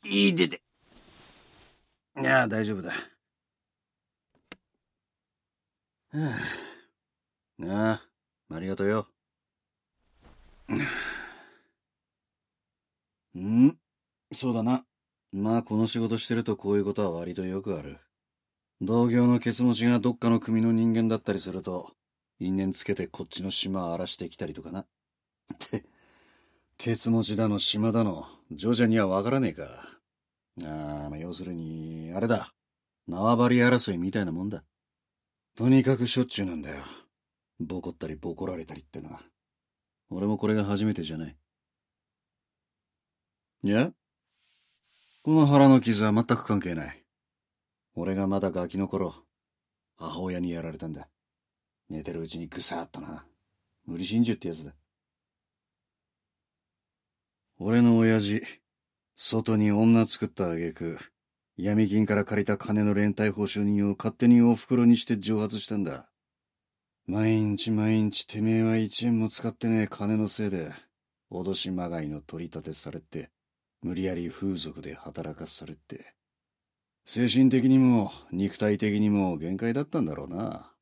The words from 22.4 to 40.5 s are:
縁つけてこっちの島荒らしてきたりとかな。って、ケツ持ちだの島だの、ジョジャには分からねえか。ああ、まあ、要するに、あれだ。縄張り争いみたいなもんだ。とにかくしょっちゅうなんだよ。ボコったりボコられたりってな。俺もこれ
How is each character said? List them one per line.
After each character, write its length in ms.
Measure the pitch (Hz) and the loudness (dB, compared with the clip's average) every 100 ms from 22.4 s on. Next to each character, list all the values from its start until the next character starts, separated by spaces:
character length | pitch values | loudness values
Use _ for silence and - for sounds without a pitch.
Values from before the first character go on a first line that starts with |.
| 92 95 | -4 -2
縁 140 | 95 | -2
つ 100 | 90 | -4
け 120 | - 101 | -6 -4
て 120 | 90 | -6
こ 180 | - 82 | -8 -12
っ 20 | |
ち 160 | - | -10
の 80 | 95 | -8
島 380 | - 95 95 87 | -6 -4 -4 -4
荒 80 | 85 | -6
ら 100 | 90 | -8
し 100 | - | -10
て 100 | 85 | -12
き 80 | - | -10
た 100 | 82 | -12
り 80 | - | -10
と 80 | |
か 80 | 82 | -12
な。 80 | 92 | -12
っ 40 | - _ _ _ _ _ _ - | -12 _ _ _ _ _ _ -14
て、 260 | - 117 - _ _ _ _ _ _ _ _ _ | -8 -8 -10 _ _ _ _ _ _ _ _ _
ケ 200 | 120 110 | -4 -2
ツ 140 | 113 | 0
持 120 | 113 | 0
ち 140 | 101 107 | 0 0
だ 100 | 110 | 0
の 120 | 101 | 0
島 320 | - 104 113 | -2 0 0
だ 120 | 107 | 2
の、 220 | 110 80 - - _ | 0 -4 -12 -20 _
ジ 180 | 73 104 | -4 -2
ョ 40 | |
ジ 120 | 120 120 | 2 4
ャ 20 | |
に 100 | 113 | 4
は 80 | 98 | 2
分 180 | 92 | 0
か 60 | 104 | 0
ら 100 | 135 | 0
ね 100 | 117 | -2
え 40 | |
か。 300 | 82 71 65 - - _ _ _ _ _ - | -4 -14 -16 -20 -20 _ _ _ _ _ -14
あ 440 | 78 76 73 73 73 | -10 -10 -8 -8 -10
あ、 40 | |
ま 60 | 78 | -10
あ、 20 | |
要 160 | 87 | -10
す 120 | 82 90 | -10 -10
る 80 | |
に、 580 | 87 80 80 80 80 80 | -10 -8 -10 -10 -10 -8
あ 60 | 90 | -4
れ 80 | 113 | 0
だ。 260 | 110 - _ _ _ _ _ - | -2 -4 _ _ _ _ _ -12
縄 300 | 87 110 117 | 0 2 4
張 180 | 120 123 | 4 6
り 60 | |
争 320 | 120 123 117 | 6 4 2
い 40 | 90 | -2
み 140 | 92 | -2
た 80 | 107 | -2
い 40 | 92 | -4
な 80 | |
も 100 | 80 | -4
ん 60 | 98 | -6
だ。 140 | 101 _ _ _ _ _ _ _ _ _ - | -8 _ _ _ _ _ _ _ _ _ -2
と 140 | 120 | 4
に 140 | 135 | 6
か 120 | 127 131 | 6 2
く 100 | 120 | 0
し 100 | 131 | 0
ょ 60 | |
っ 20 | 127 | -2
ち 140 | - | -2
ゅ 40 | |
う 20 | 95 | -6
な 80 | 82 | -6
ん 60 | |
だ 80 | 71 | -10
よ。 140 | 71 - - _ _ _ _ _ _ | -12 -14 -20 _ _ _ _ _ _
ボ 200 | 82 92 | -8 -6
コ 100 | 87 | -8
っ 20 | |
た 140 | - 80 | -10 -10
り 80 | 76 | -8
ボ 200 | 85 82 | -8 -6
コ 100 | 92 | -6
ら 120 | 90 | -8
れ 80 | 80 | -12
た 80 | |
り 80 | - | -16
っ 40 | - | -16
て 140 | - | -16
な。 220 | - - - _ _ _ _ _ _ _ _ | -14 -18 -20 _ _ _ _ _ _ _ _
俺 180 | 90 101 | -4 -2
も 100 | 104 | 0
こ 100 | |
れ 80 | 107 | 0